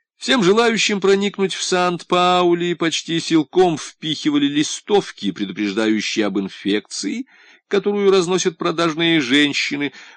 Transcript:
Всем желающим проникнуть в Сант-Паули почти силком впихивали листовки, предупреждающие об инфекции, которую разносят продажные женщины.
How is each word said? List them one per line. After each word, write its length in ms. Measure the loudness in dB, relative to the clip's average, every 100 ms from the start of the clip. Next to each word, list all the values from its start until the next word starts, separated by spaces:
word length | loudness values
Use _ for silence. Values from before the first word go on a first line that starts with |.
| _ _
Всем 260 | -2 2
желающим 600 | 4 4 4 2 0 0
проникнуть 500 | 2 2 2 -2 -4
в 100 | -4
Сант-Паули 1120 | -2 0 0 -2 -2 2 4 4 4 2 0
почти 480 | -2 -2 -4 -4 -4
силком 560 | 0 0 2 2 2 2
впихивали 720 | -8 -12 -8 -4 -2 0 0
листовки, 840 | 0 -2 -4 -2 0 0 -6 -6
предупреждающие 960 | -6 -6 -4 -4 -2 0 0 -2 -2
об 140 | -2 -2
инфекции, 880 | -6 -6 -4 -4 -4 -8 -8 -8 -10 _ -20 -20 -4
которую 420 | -2 -2 0 2
разносят 460 | 2 2 0 -2 -4
продажные 640 | -4 -2 -2 0 2 2
женщины. 720 | 2 2 2 0 -4 -4 -6 -8 -20